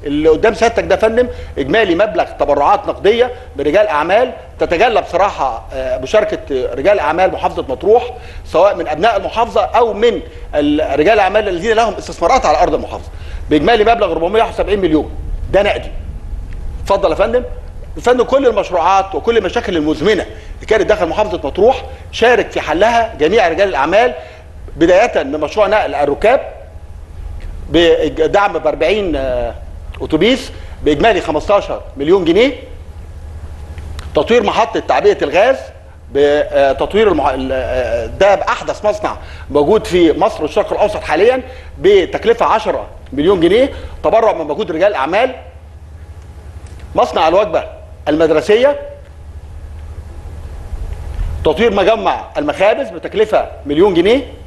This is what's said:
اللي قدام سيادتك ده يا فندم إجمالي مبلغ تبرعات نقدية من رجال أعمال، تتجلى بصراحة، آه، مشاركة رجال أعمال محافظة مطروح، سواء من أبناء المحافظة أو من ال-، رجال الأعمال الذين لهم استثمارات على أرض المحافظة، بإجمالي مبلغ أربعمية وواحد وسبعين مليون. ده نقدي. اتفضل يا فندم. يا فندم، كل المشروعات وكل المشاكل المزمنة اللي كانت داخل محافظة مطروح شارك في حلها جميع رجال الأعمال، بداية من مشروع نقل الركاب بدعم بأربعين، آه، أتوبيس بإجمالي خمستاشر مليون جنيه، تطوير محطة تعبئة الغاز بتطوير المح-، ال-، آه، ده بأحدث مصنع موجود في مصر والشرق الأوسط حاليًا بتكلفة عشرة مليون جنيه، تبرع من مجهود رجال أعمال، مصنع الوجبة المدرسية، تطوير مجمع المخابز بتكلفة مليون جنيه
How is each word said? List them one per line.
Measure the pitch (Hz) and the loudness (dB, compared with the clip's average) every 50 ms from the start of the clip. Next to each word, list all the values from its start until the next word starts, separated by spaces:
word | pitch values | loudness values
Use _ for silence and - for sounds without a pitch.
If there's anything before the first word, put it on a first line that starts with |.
| - | -6
اللي | 151 143 151 156 160 | -2 -2 2 4 4
قدام | 156 214 - 220 214 | 4 4 4 2 2
سيادتك | - 226 233 226 - 180 | 4 0 2 2 0 0
ده | - 190 | 0 2
يا | - | 2
فندم | - 220 226 233 247 - - - - - - - | 2 2 2 2 0 0 -2 -10 -12 -10 -6 -6
إجمالي | 139 131 165 226 220 190 165 | -2 0 2 2 2 2 2
مبلغ | 170 208 - 170 175 143 | 2 0 0 0 -2 -2
تبرعات | - - - 147 139 143 139 143 160 208 - - | -4 -2 -4 0 0 2 2 4 2 2 2 0
نقدية | 165 147 - - 190 226 233 247 247 240 - - - - | -6 -6 0 2 2 4 4 2 0 -2 -10 -14 -14 -8
من | - - | -4 -2
رجال | 151 147 202 214 | 2 4 4 4
أعمال، | 180 151 147 156 170 190 226 254 254 - - - - - - | 4 2 -2 0 2 2 2 2 0 -2 -12 -16 -18 -4 -4
تتجلى | 160 - 175 165 214 247 220 185 | -2 0 2 2 2 4 2 0
بصراحة، | - - - 175 190 202 - - 151 131 117 113 - - | -2 0 0 0 0 0 0 -2 -2 -2 -2 -6 -10 -10
آه، | - 131 131 131 127 127 | -8 -6 -4 -4 -4 -4
مشاركة | 131 131 - 214 - - - - - - 139 131 127 120 120 | -4 2 2 2 2 2 -4 -6 -6 -4 -4 -2 -2 -2 -4
رجال | 135 135 190 208 196 | 0 2 2 2 2
أعمال | 143 147 160 175 185 185 | 2 0 2 2 2 2
محافظة | 151 131 160 185 175 175 156 139 | 2 0 -4 -4 -4 -4 -6 -6
مطروح، | 127 123 - 190 220 240 240 - - - - - - - - | -6 -2 2 4 4 4 4 0 -10 -12 -16 -14 -16 -14 -14
سواء | - - 156 180 202 190 | -2 2 4 4 4 2
من | 170 160 139 | 0 -4 -6
أبناء | 156 147 180 - 180 | -4 0 2 2 2
المحافظة | 196 180 165 - 214 240 220 190 226 | 2 -4 -4 -2 -2 -2 0 0 -2
أو | - - - 220 247 226 | -2 2 2 2 2 2
من | 202 202 220 240 - - - - - - - - - | 0 2 2 2 2 0 -8 -10 -14 -16 -14 -4 -2
ال-، | 151 147 147 147 151 147 - 135 143 | 0 2 2 2 0 0 0 0 2
رجال | 151 190 226 | 4 4 4
الأعمال | 214 196 185 202 214 214 202 | 4 2 2 2 0 0 0
الذين | 180 170 175 233 | -4 -4 -2 0
لهم | 220 214 233 220 190 | 2 2 2 0 -2
استثمارات | - - - - - 170 170 254 254 254 | -6 -10 -12 -6 -2 2 2 2 4 4
على | 175 147 151 | 2 4 4
أرض | 175 165 147 | 2 2 2
المحافظة، | 131 113 - 110 98 - - - - - - - - - - | -2 -4 -6 -10 -10 -12 -12 -14 -12 -12 -10 -10 -10 -2 0
بإجمالي | 147 151 143 202 240 226 208 | 2 2 4 4 4 4 4
مبلغ | 220 233 226 208 180 | 4 4 2 2 0
أربعمية | 165 160 165 175 202 220 | 0 -2 -2 0 2 2
وواحد | 226 202 - | 0 0 0
وسبعين | - 185 - 202 202 | -4 -2 -2 0 0
مليون. | 190 165 156 151 131 - - - - - - - - - | 2 2 2 2 0 -2 -8 -10 -8 -6 -6 -6 -6 0
ده | - 185 | 2 2
نقدي. | 202 202 160 - - - - - - - - - - - - - - - - - - - - - | 2 2 0 -2 -4 -8 -10 -10 -10 -10 -12 -12 -10 -10 -10 -10 -10 -10 -10 -8 -8 -8 -8 -8
اتفضل | - - 196 202 196 170 | -2 0 0 2 2 0
يا | 156 | 2
فندم. | - 196 226 233 247 240 - - - - - - - - - - | 2 0 2 2 -2 -2 -2 -10 -12 -12 -14 -14 -14 -14 -12 -12
يا | - | -4
فندم، | - 233 254 254 226 | 2 2 2 2 2
كل | - - 277 277 | 2 2 2 2
المشروعات | 247 220 196 180 - 180 175 156 175 196 196 190 - 175 | 2 2 2 -2 -2 -2 0 2 4 2 2 2 0 -4
وكل | 147 - 226 233 226 | -4 -2 2 0 2
المشاكل | 196 175 - 175 - - 185 | 0 0 -4 -4 -4 -2 -2
المزمنة | 165 147 156 156 - 160 202 220 170 117 - - - - - - | -2 0 0 -2 0 2 2 2 0 -2 -6 -10 -16 -14 -14 -14
اللي | - - | -14 -2
كانت | - 214 220 | 0 2 2
داخل | 370 - - - 180 | 4 2 2 0 2
محافظة | 165 160 196 214 208 185 165 - | -2 0 -2 0 -2 -2 -4 -6
مطروح | 135 - - 196 240 262 - - - - - - - | -6 0 4 4 4 4 2 -4 -12 -14 -16 -16 -14
شارك | - - 220 240 247 220 175 - | -2 2 4 4 4 4 2 -2
في | - 165 | -4 -6
حلها | 135 - 151 165 202 226 233 233 226 220 - | -4 -2 0 2 2 4 4 2 0 0 -2
جميع | - 147 160 196 233 196 170 | 0 0 2 4 4 2 2
رجال | 165 160 202 196 | 2 2 0 0
الأعمال، | 175 135 135 156 180 208 240 247 247 - - - - - - - - - - - - | 2 0 0 2 4 4 4 2 0 -4 -14 -16 -18 -20 -20 -18 -18 -16 -16 -14 -2
بداية | 139 165 170 180 185 226 240 - 196 | 0 4 6 6 6 4 4 2 -2
من | 147 135 143 156 | -2 -2 -4 -4
مشروع | 151 143 - 208 208 | -4 -4 0 0 2
نقل | 190 208 214 170 143 139 | 2 2 0 0 0 -2
الركاب | 139 147 143 143 - - 214 262 285 - - - - - - - - - - - - - - - - - - - - - - - - - - | -2 0 0 0 2 4 4 4 4 0 -6 -14 -16 -18 -18 -18 -18 -18 -16 -16 -16 -16 -16 -14 -14 -12 -12 -12 -10 -10 -10 -10 -10 -10 0
بدعم | 143 165 170 165 160 165 160 151 135 143 156 147 - 202 202 202 - 160 | 2 4 6 6 4 4 2 -4 0 0 0 2 4 2 2 2 0 -2
بأربعين، | - 156 - 143 156 156 196 214 202 180 151 | -2 -2 -2 0 0 0 0 0 0 -2 -2
آه، | 139 135 131 127 123 120 117 107 - - - - - - - - - | -2 -2 -2 -2 -2 -4 -4 -6 -10 -14 -14 -14 -14 -14 -14 -10 -10
أتوبيس | - - 156 156 175 226 262 254 - - - - - - - - - | -6 -2 0 2 4 4 2 0 -2 -10 -14 -14 -14 -14 -12 -2 0
بإجمالي | 139 151 147 190 233 208 175 | 0 2 4 4 2 2 2
خمستاشر | - - 156 151 - - 202 196 - - 127 104 - - - | 0 -2 -4 -4 0 2 0 0 2 -2 -8 -10 -10 -14 -8
مليون | 135 143 151 185 196 175 | -6 2 2 2 2 4
جنيه، | 151 165 196 240 277 - - - - - - - - - - - - - - - - - - - - - - - - - - - - - - - - - | 2 4 4 4 2 0 -4 -14 -16 -16 -16 -16 -16 -16 -16 -16 -16 -16 -16 -16 -14 -14 -14 -14 -14 -14 -14 -14 -14 -14 -14 -12 -12 -12 -12 -12 -2 -2
تطوير | 156 147 - 233 247 | -2 2 4 2 2
محطة | 208 196 147 175 226 - - 165 | 2 2 2 2 0 0 0 -6
تعبئة | - - 131 135 170 208 196 - 175 | -2 0 0 4 4 4 2 2 -2
الغاز | 143 139 170 214 254 269 262 - - - - - - - - - - | 0 2 4 4 4 2 0 -4 -14 -18 -20 -20 -20 -20 -20 -20 -4
بتطوير | 120 139 143 143 147 147 143 - - 143 139 135 135 - 156 147 180 202 220 208 | 0 2 4 4 4 2 0 0 2 2 2 2 2 0 -2 0 2 2 4 4
المح-، | 175 151 135 143 | 4 2 0 0
ال-، | 131 139 131 131 | 0 -2 -4 -4
آه، | 135 131 127 117 123 127 123 113 113 120 113 | -4 -4 -2 -2 -2 -2 -2 -2 -2 -4 -4
ده | 113 - - 190 202 196 | -6 0 2 4 4 4
بأحدث | - - - - - 175 156 143 - - | 4 2 -2 -4 -4 -4 -8 -8 -2 -2
مصنع | 208 208 208 - 143 107 - - - - - - - | -2 -2 0 -4 -6 -6 -6 -12 -16 -16 -16 -12 -2
موجود | 135 147 147 151 214 214 - | 0 2 4 4 4 2 2
في | - 165 180 175 160 139 147 | 2 2 4 4 4 4 2
مصر | 180 214 - - | 2 0 0 -2
والشرق | 160 147 - 214 190 - | -6 -2 0 -2 0 0
الأوسط | 185 151 196 208 - 165 | 0 0 0 0 0 -4
حاليًا | - - 156 160 196 240 254 262 247 - - - - - - - | -4 -2 2 4 4 4 2 0 -4 -8 -16 -16 -16 -16 -16 0
بتكلفة | 143 185 208 190 170 135 - 143 - 214 233 220 190 | 4 6 6 6 4 2 -4 -2 0 0 2 2 2
عشرة | 147 185 226 - 185 156 123 101 - - - - - | 2 2 0 0 -2 -4 -4 -6 -10 -14 -18 -16 -10
مليون | - 135 147 180 208 180 | -4 0 2 2 4 4
جنيه، | 160 175 190 233 262 285 - - - - - - - | 4 4 4 4 2 2 0 -10 -12 -14 -14 -2 0
تبرع | 156 147 220 233 214 | 2 4 4 4 4
من | 185 160 160 | 2 0 -4
مجهود | 147 147 160 220 175 | -6 -4 -6 -4 -4
رجال | 170 156 180 208 208 | 0 2 2 2 2
أعمال، | - 135 151 175 208 247 262 254 - - - - - - - - - - - - - - - - - - - - - - - - - - - - - - - - | 0 -2 0 2 0 0 0 -2 -8 -16 -18 -20 -20 -20 -20 -20 -20 -20 -20 -18 -18 -18 -18 -18 -18 -18 -18 -20 -18 -18 -18 -18 -16 -16 -16 -16 -16 -16 -6 0
مصنع | - - 240 - 202 165 160 | 0 0 0 2 2 2 4
الوجبة | 165 190 214 - - 143 113 - - - - - - - - 151 | 4 4 2 2 -2 -4 -4 -4 -14 -18 -18 -20 -20 -8 -4 -2
المدرسية، | 151 160 165 156 160 151 151 - 208 233 254 285 285 285 - - - - - - - - - - - - - - - - - - - - - - - - - - - - - - - - - - - - - - - - - - - - - - - - - - - - - | 2 2 4 4 4 2 4 4 4 4 4 2 2 0 -8 -12 -16 -16 -20 -20 -20 -20 -18 -16 -16 -16 -16 -16 -16 -16 -14 -14 -14 -14 -14 -14 -14 -14 -14 -14 -16 -14 -14 -14 -14 -12 -14 -12 -12 -12 -10 -10 -10 -8 -8 -8 -8 -10 -10 -8 -6 -4 -4 -4 -4 0 0
تطوير | 160 151 - 226 233 196 | 0 2 4 2 2 2
مجمع | 202 190 185 226 214 196 170 135 113 95 - - | 4 2 2 2 2 0 -2 -2 -2 -6 -8 -6
المخابز | 156 147 151 143 - 185 208 240 277 269 208 | -4 -4 -2 0 2 2 2 2 2 -2 -8
بتكلفة | 180 160 - 165 - 190 214 214 - 143 117 - - - - | -8 -10 -10 -8 0 0 0 2 2 0 0 -2 -8 -12 -6
مليون | 139 147 156 190 208 185 | -4 2 4 4 4 4
جنيه | 165 170 202 233 277 269 - - - - | 2 4 4 2 2 0 -6 -14 -18 -18